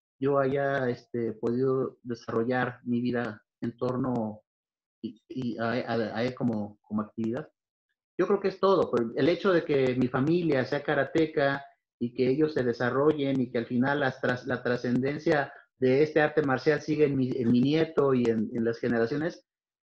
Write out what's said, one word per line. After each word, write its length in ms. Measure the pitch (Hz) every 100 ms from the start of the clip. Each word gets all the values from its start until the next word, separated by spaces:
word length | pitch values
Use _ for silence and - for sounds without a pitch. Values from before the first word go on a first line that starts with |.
| _ -
yo 200 | 135 139
haya, 500 | 131 143 139 139 123
este, 440 | 117 - 120 113
podido 680 | 107 120 120 135 131 123 -
desarrollar 800 | 123 113 - 113 117 127 123 -
mi 160 | 123 120
vida 460 | 123 120 120 107 _ -
en 160 | 117 -
torno 640 | 127 123 127 120 107 107 _ _ _ _ _ _
y, 220 | 107 - -
y 280 | 127 131 -
a, 100 | 117
a, 480 | 123 120 117 104 104
a 60 |
él 100 | 123
como, 460 | 127 123 107 104 -
como 220 | - 107
actividad. 440 | 107 - 110 131 - _ _ _ _ _ _ -
Yo 80 | 180
creo 140 | 202
que 80 | 196
es 120 | 190
todo, 300 | 190 180 113
pero 200 | 120 117 127
el 140 | 139
hecho 240 | 180 202
de 100 | 170
que 300 | - 139 127 127
mi 120 | 127
familia 580 | - 147 175 165 135 127
sea 160 | 143
karateca 840 | 151 143 135 160 156 156 139 139 - _ _ -
y 140 | 120
que 140 | - 123
ellos 260 | 143 156
se 100 | 147
desarrollen 760 | 117 117 120 131 151 151 139 135
y 120 | 123
que 80 | 120
al 80 | 113
final 320 | 123 131 147
las 200 | 131 -
tras-, 240 | 127 123 -
la 160 | 123
trascendencia 880 | 120 123 123 123 135 147 165 147 135 - _ -
de 240 | 127 135
este 160 | 156 156
arte 220 | 151 156
marcial 400 | 143 127 156 143
sigue 240 | 156 147 147
en 100 | 139
mi, 140 | 127
en 200 | 131 117
mi 100 | 123
nieto 520 | 139 156 156 - 139 127
y 80 | 113
en, 240 | 113 107
en 120 | 123 113
las 140 | 113
generaciones, 680 | 123 117 113 143 170 - _ _ _ _